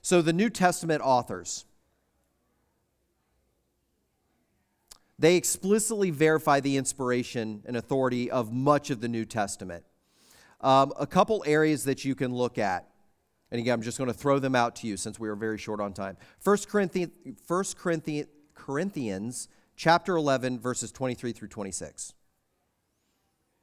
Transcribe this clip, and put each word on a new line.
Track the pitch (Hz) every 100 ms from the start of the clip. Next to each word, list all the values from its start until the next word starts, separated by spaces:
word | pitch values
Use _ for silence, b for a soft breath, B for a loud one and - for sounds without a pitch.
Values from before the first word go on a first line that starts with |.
so | - 180
the | 160
New | 170 226
Testament | - 185 175 165 151
authors, | 131 127 117 95 85 - - _ _ _ _ _ _ _ _ _ _ _ _ _ _ _ _ _ _ _ _ _ _ _ _ _ _ _ _ _ _ _ _ - _ -
they | 156 180
explicitly | - - 190 220 214 220 190
verify | 143 156 156 - 139
the | 139 135
inspiration | 127 - 127 123 117 123 110 107 -
and | 123
authority | - 135 131 123 123
of | 127 110
much | 123 135 147 143
of | 127
the | 117
New | 117 107
Testament. | 113 101 - 92 85 _ _ b b b b b b
Um, | 131 135 139 -
a | 147
couple | 185 208 214 -
areas | 151 156 147
that | 135 131
you | 135 127
can | 127
look | 123 123 120
at, | 104 90 - _ _ _ _ _ _
and | 120
again, | 117 117
I'm |
just | 113 120
gonna | 127
throw | 110 143 139
them | 135 127
out | 117 -
to | 113
you | 98
since | 110 104
we | 110
are | 104
very | 110 107
short | - 107
on | 101
time. | 98 95 95 B B
First | - 202 -
Corinthian-, | 208 190 185 170 - - 107 -
First | 175 196 -
Corinthian-, | 180 165 156 151 - _ _ -
Corinthians | - 139 196 180 117 95 110 123 - b b -
chapter | 160 170 - 175
eleven, | 147 131 127 123
verses | 123 120 113
twenty-three | - 131 120 123
through | 117 104
twenty-six. | - 98 92 82 - - _ _ _ _ _ _ _ _ _ _ _ _ _ _ _